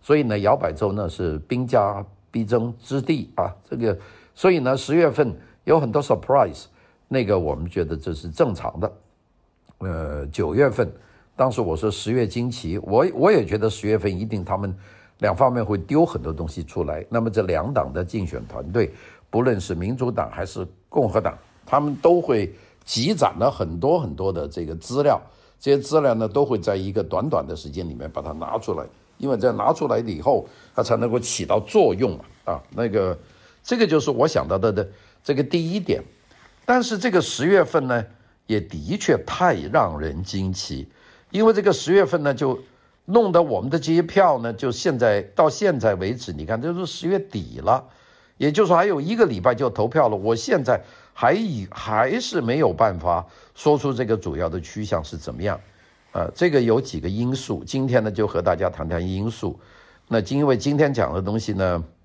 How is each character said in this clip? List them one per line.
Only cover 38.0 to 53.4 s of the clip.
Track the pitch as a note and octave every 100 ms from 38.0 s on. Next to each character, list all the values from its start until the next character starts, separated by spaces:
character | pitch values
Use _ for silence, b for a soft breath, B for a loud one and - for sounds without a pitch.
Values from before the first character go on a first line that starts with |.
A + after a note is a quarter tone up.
| A2 b b b _
也 | A2
的 | E2 D#2+ D2 -
确 | - B2 -
太 | - F3+ A2 -
让 | C#3+ G#2 D2+
人 | D#2 D2
惊 | F#2+ G2 F#2+
奇， | F#2 - C2+ - b b b b
因 | F#3+
为 | A3
这 | G#3+
个 | G3
十 | E3 C#3+
月 | F#3+ F#3
份 | E3+
呢， | C#3+
就 | B2 C#3 B2+ b b b b
弄 | - G#3+ G#3+
得 | E3+
我 | D#3+ G2+
们 | A2+
的 | D#3+
这 | C#3
些 | E3
票 | E3+ G3 F#3 C3+
呢， | A#2
就 | G#2+ C3+
现 | A#2 F#3 C3
在， | A#2 G2+ -
到 | - D#3
现 | - G3+ C#3+
在 | A2 F#2+
为 | F#2
止， | A#2+ -
你 | D2+ D#2
看， | A2
这 | D3
都 | F3 F3
十 | - F3
月 | F#3+
底 | G3 - - -
了， | F2+ B2+ C3+ b b b b b
也 | C#3+
就 | D3+
是 | G3
说 | E3+
还 | G3+
有 | E3
一 | D3+ A3+
个 | -
礼 | G#2+
拜 | F2+
就 | A#2+ C3
投 | G#2 A2
票 | D#3 B2+
了， | G#2
我 | G#2+ A2+
现 | F3+ G#3
在 | B2 A2+ B B B
还 | - A#2+
以-， | F3+ A3+ B2+ F#2+
还 | - - G#2+ B2+ G#3+
是 | B3 F#3
没 | A#2 C3+
有 | C3
办 | F2+ A2+ F2+
法 | F2 E2+ E2+ b